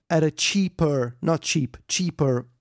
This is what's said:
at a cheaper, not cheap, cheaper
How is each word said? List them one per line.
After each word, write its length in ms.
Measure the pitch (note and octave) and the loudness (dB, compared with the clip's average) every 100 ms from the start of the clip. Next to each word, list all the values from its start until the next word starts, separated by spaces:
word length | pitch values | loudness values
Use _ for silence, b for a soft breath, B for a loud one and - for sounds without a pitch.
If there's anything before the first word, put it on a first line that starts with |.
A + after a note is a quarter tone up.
| _ | _
at 120 | D#3+ | 2
a 80 | D#3 | 2
cheaper, 840 | - - G3+ F#3 - D#3+ C#3+ A#2+ B2 | 0 -2 0 -2 0 0 2 -2 -2
not 180 | D#3+ D#3+ | -2 -2
cheap, 360 | - E3 B2 - - | 0 -2 -2 -6 -8
cheaper 580 | - F3 - C#3 B2 - _ | -4 -4 0 0 0 -4 _